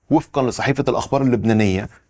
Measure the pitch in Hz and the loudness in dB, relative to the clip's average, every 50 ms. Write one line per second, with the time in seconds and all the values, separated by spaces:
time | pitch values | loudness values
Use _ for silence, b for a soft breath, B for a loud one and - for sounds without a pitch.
0 | _ - 139 165 - - - 139 131 120 - - - 135 131 - 131 131 120 - | _ -2 0 0 0 -2 -4 -2 -2 -2 -2 -2 -2 -2 -2 -2 -2 -2 -2 -2
1 | - - 139 139 135 127 120 107 101 113 110 107 107 98 92 95 110 - - - | -2 -2 0 0 2 2 2 2 2 2 2 4 2 2 0 -2 -4 -8 -12 -20
2 | _ | _